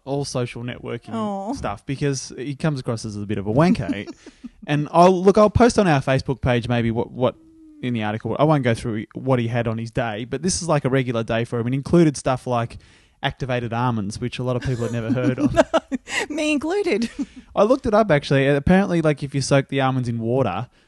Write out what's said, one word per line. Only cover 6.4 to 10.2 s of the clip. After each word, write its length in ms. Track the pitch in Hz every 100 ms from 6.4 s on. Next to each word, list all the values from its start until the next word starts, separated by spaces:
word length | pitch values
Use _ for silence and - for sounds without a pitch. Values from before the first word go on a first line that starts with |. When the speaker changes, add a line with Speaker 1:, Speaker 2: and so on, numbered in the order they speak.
Speaker 1:
page 280 | 127 120 117
maybe 220 | 120 117
what, 200 | 113 104
what 240 | 123 123 - - - - -
in 100 | 127
the 100 | 117
article. 320 | 107 110 113 101
I 60 |
won't 200 | 156 147
go 80 | 123
through 320 | 113 123 110 -
what 260 | 120 127 127
he 100 | 117
had 200 | 120 117
on 80 | 113
his 140 | 113
day, 340 | 135 117 104